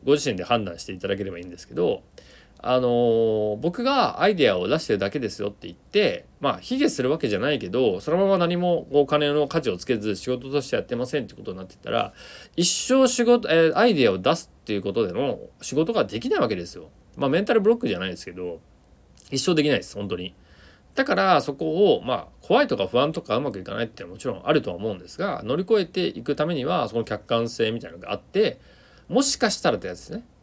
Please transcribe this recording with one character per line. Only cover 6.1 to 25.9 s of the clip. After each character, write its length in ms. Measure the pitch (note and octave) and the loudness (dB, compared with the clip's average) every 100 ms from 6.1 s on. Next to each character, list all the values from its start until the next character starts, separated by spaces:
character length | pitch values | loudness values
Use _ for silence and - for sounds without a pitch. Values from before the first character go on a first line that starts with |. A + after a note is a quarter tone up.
| F2+ - - | 0 -12 -6
ま 180 | C#3 - | -4 -4
あ、 20 | |
卑 180 | - C4 | -4 0
下 140 | C#4+ | 0
す 100 | - | 2
る 80 | B2+ | 0
わ 80 | E3 | 0
け 100 | A#2+ | 0
じ 80 | F#2+ | 0
ゃ 40 | |
な 120 | C#3 | 0
い 60 | C3+ | -2
け 120 | F#2 | -2
ど、 300 | A#2 A#2+ F#2+ | 2 2 2
そ 100 | - | 0
の 60 | F3 | 2
ま 100 | G3 | 4
ま 100 | F#3+ | 4
何 180 | E3+ F3 | 2 0
も 300 | F3+ E3+ - | 0 0 2
こ 100 | C#3+ | 2
う 60 | C#3 | 4
金 260 | D3 D3 | 2 2
の 140 | D3 C#3+ | 2 2
価 140 | E3 | 0
値 100 | A#2 | 0
を 60 | F2+ | -4
つ 100 | - | -2
け 100 | A2+ | -2
ず 180 | G#2+ G2+ | 0 -4
仕 140 | B2+ | -4
事 220 | B2 C3 | -4 -2
と 100 | C#3+ | -4
し 80 | C3+ | -2
て 60 | A2+ | -4
や 80 | |
っ 20 | - | -4
て 100 | A#2+ | -4
ま 120 | B2+ | -2
せ 120 | D3 | -4
ん 40 | |
っ 20 | G#2 | -6
て 80 | |
こ 80 | - | -12
と 120 | G#2+ | -12
に 40 | F#2 | -12
な 60 | |
っ 20 | F#2 | -14
て 100 | - | -14
た 120 | A2+ | -4
ら、 240 | A2+ G#2 - - - - - | -2 -2 -6 -20 -20 -10 -2
一 140 | F3 | 0
生 380 | - - C4 B3+ | 0 2 4 4
仕 160 | B3 | 4
事、 260 | A#3 A#3+ - | 4 4 4
え 200 | E3 E3 | 4 4
ー、 60 | F3 | 4
ア 120 | A#3 | 4
イ 80 | D#3+ | 6
デ 120 | A2+ | 4
ア 40 | |
を 80 | F#2+ | 4
出 160 | A#2 E3+ | 0 0
す 160 | - | -4
っ 100 | - - | -12 -6
て 80 | |
い 40 | G2+ | -4
う 40 | |
こ 100 | G2 | -2
と 140 | G2 G2+ | -2 -2
で 60 | |
の 260 | F#2+ C#3 G#2 - - | -2 -4 -4 -10 -12
仕 120 | - | -4
事 180 | C3+ E3 | -2 0
が 140 | G#3+ G2+ | 0 0
で 140 | G#2 | -2
き 100 | C4+ | -2
な 80 | G4 | 0
い 20 | |
わ 80 | - | 0
け 80 | F#2 | -2
で 80 | E2+ | -6
す 80 | E2+ | -12
よ。 160 | D#2+ - _ - | -18 -20 _ -4
ま 80 | C3+ | 0
あ、 40 | |
メ 80 | E3 | 2
ン 60 | G#3 | 2
タ 100 | A3 | 2
ル 60 | |
ブ 80 | G3+ | 4
ロ 80 | A#3+ | 2
ッ 20 | |
ク 80 | A#2+ | 0
じ 80 | F2+ | -4
ゃ 40 | |
な 60 | F#2 | -4
い 60 | |
で 60 | F2 | -8
す 80 | F#2 | -12
け 80 | |
ど、 260 | F2+ F2+ E2 _ _ _ _ _ - - | -10 -10 -10 _ _ _ _ _ -20 -6
一 120 | C3+ | -2
生 120 | - D#3+ | 2 2
で 80 | |
き 60 | D3 | 4
な 40 | |
い 40 | A2 | 2
で 40 | |
す、 120 | - G2+ | -2 -8
本 140 | G2+ | -6
当 60 | F2+ | -6
に。 180 | F2+ - - - - - _ | -8 -14 -20 -20 -20 -20 _
だ 100 | - | -2
か 120 | C4+ F#3+ | 0 2
ら、 260 | G3 D#3 | 4 4
そ 140 | - C3+ | 2 -4
こ 400 | D#3+ E3 G3+ G#2+ | -2 4 4 4
を、 80 | |
ま 100 | B2 | 2
あ、 140 | A#2+ - - | -4 -6 -14
怖 200 | - A#3+ | 2 2
い 60 | C#4+ | 4
と 100 | G#2 | 0
か 80 | F#2+ | 0
不 140 | A#2+ | 0
安 120 | D3 | 0
と 120 | - | -2
か 140 | - A2+ | -2 -2
う 40 | |
ま 100 | C#3+ | -2
く 60 | G2 | -6
い 60 | |
か 100 | F#2+ | -8
な 80 | G#2 | -6
い 40 | A#2 | -6
っ 20 | |
て 160 | - | -8
い 20 | F2 | -16
う 40 | |
の 20 | |
は 40 | G2 | -8
も 20 | |
ち 80 | B2+ | -8
ろ 80 | F#2+ | -6
ん 60 | F2+ | 0
あ 80 | |
る 80 | D3+ | 0
と 80 | G2+ | 0
は 60 | E2+ | -6
思 160 | A2 | -6
う 20 | |
ん 60 | F2+ | -6
で 80 | - | -12
す 100 | - | -6
が、 240 | F#3+ C3 | -6 -4
乗 120 | A2+ D#3 | -4 -4
り 80 | |
越 160 | F#3+ G#3+ | 2 2
え 60 | |
て 180 | E3 | 2